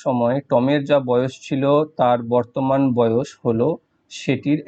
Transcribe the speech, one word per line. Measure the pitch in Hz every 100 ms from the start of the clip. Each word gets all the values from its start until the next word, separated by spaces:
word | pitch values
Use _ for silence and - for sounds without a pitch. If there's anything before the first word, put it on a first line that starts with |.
সময় | - 123 120 135 -
টমের | 127 127 147 139
যা | 143
বয়স | 127 123 127 -
ছিল, | - 139 139 147 151 -
তার | 127 120
বর্তমান | 117 123 120 - 135 135 135
বয়স | 120 117 113 147 -
হলো | - 113 131 170 _ _ _
সেটির | - - 131 139 151